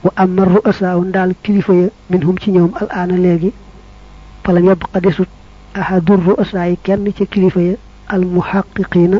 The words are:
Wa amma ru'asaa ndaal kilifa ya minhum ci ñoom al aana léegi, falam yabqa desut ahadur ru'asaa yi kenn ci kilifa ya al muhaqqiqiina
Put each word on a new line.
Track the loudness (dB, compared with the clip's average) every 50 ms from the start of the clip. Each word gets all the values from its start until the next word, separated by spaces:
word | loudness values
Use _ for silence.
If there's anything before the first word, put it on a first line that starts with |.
| -2
Wa | -2 0
amma | 0 -2 0 2 0 2
ru'asaa | 4 2 2 2 0 -2 0 -2 -2 -2 -2
ndaal | -2 -2 -2 -2 -2 -2 -2 -4
kilifa | -4 -2 0 0 2 2 2
ya | 2 2 0 -4 _ -8 -2
minhum | -2 0 0 0 -2 -2
ci | -2 0
ñoom | 2 2 2 2 0 -4
al | -8 -6
aana | -4 -6 -4 -2 0
léegi, | 0 2 2 2 0 -2 -4 -6 -6 -20 -20 -20 -20 -20 -20 -20 -20 -20 -20 -20 -20 -20 -20 -20 -10 -4
falam | 0 2 4 4
yabqa | 4 2 2 -2 -6 -6 0
desut | 0 0 0 0 -4 -4 -6 -20 -20 -20 -20 -20 -20 -14 -10
ahadur | -8 -6 -2 -2 0 2 2 2 2 4
ru'asaa | 2 0 0 -2 -4 -2 -4 -2 -2
yi | -2 -4
kenn | -2 -2 -2 -2 -2 -6 -2
ci | -4 -4
kilifa | -2 0 2 2 2 2 2
ya | 0 0 -2 -4 -8 -20 -20 -20 -12 -6
al | -2 -2 -2
muhaqqiqiina | 0 0 -2 -2 0 -4 -4 -4 -4 -6 -6 -6 -2 0 2 2 2 2 0